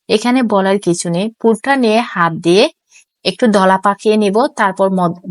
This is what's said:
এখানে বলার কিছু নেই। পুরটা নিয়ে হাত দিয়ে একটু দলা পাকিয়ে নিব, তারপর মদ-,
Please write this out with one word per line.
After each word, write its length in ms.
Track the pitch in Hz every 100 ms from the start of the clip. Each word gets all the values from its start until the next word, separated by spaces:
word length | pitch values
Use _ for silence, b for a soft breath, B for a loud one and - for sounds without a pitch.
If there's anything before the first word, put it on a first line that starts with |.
| - 208
এখানে 240 | 240 254 226
বলার 240 | 202 190 202
কিছু 280 | 180 170 175 170
নেই। 120 | 220 -
পুরটা 340 | 226 226 269 269
নিয়ে 160 | 226 220 240
হাত 200 | 190 170 160 170
দিয়ে 180 | 185 302 - _ b _ _ -
একটু 200 | 180 240 202
দলা 220 | 185 190 202
পাকিয়ে 300 | 196 220 214
নিব, 200 | 202 208 254 -
তারপর 280 | 196 190 196 185
মদ-, 240 | 175 175 180